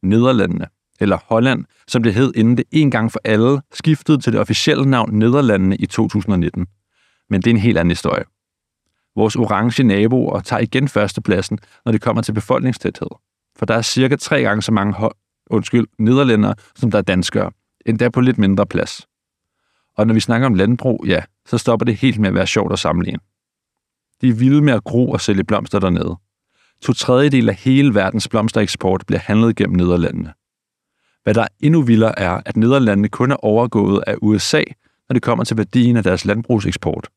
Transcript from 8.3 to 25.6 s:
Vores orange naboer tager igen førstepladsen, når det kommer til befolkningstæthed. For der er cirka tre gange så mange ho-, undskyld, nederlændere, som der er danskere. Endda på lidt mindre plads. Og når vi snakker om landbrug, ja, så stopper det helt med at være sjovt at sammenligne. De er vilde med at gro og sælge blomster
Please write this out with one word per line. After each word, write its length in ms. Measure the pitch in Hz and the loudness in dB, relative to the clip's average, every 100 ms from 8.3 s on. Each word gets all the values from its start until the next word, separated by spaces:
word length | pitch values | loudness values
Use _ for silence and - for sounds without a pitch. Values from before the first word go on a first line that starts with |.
| _ _ _ _ _ _ _ _ - | _ _ _ _ _ _ _ _ -2
Vores 200 | 107 - | 0 0
orange 460 | 117 101 117 113 | 0 0 0 2
naboer 580 | 127 98 110 127 120 98 | 2 2 2 0 -2 -4
tager 200 | - 113 | -4 -4
igen 280 | 117 127 139 | -2 -2 -2
førstepladsen, 720 | - 101 - - 104 - 107 _ _ | -2 -2 -4 -2 -2 -2 -10 _ _
når 80 | - | -4
det 80 | 110 | -2
kommer 220 | 120 113 | 0 -2
til 100 | 113 | -2
befolkningstæthed. 760 | 107 - 127 127 120 - - - - _ _ _ _ | -6 -2 -2 -2 -4 -8 -8 -14 -14 _ _ _ _
For 80 | 107 | -2
der 80 | |
er 80 | 117 | -2
cirka 340 | 113 - 131 139 | -2 0 0 0
tre 260 | - 131 | -2 -2
gange 200 | 117 107 | 0 -2
så 100 | 104 | 0
mange 220 | 107 101 | 0 0
ho-, 520 | 92 110 - _ _ _ | -2 -4 -6 _ _ _
undskyld, 360 | 107 90 120 110 _ | -4 0 -2 -2 _
nederlændere, 560 | 110 127 139 110 104 101 _ _ | 0 2 2 2 0 -2 _ _
som 140 | 123 | 0
der 80 | 101 | 0
er 40 | |
danskere. 480 | 92 92 90 - 92 - _ _ - | 0 -2 0 -2 -4 -8 _ _ -6
Endda 220 | 110 120 | -2 0
på 120 | 123 | 2
lidt 180 | 127 117 | 0 2
mindre 280 | 98 98 98 | 2 2 0
plads. 400 | 90 - - - _ _ _ _ _ _ _ _ - | -2 -6 -8 -20 _ _ _ _ _ _ _ _ -2
Og 100 | 110 | 2
når 80 | |
vi 60 | 113 | 2
snakker 260 | 107 117 131 | 2 0 2
om 80 | |
landbrug, 500 | 95 101 120 135 113 - | 2 2 0 -2 -2 -2
ja, 160 | 82 - _ _ | -2 -4 _ _
så 120 | 120 | -4
stopper 260 | - 113 | 0 0
det 120 | 120 107 | 0 0
helt 220 | 131 107 | 0 0
med 100 | 104 | 0
at 60 | |
være 120 | 95 92 | 0 0
sjovt 260 | - 98 | -2 -2
at 60 | 101 | -2
sammenligne. 400 | 78 85 87 - _ _ _ _ _ _ _ _ _ _ | -2 -2 -2 -8 _ _ _ _ _ _ _ _ _ _
De 80 | 127 | 0
er 60 | |
vilde 280 | 110 131 147 | 2 4 4
med 100 | 147 | 2
at 120 | 113 | 0
gro 260 | - 117 123 | 0 0 0
og 100 | 117 | -2
sælge 240 | - 98 | -2 -2
blomster 340 | 95 104 | 0 -2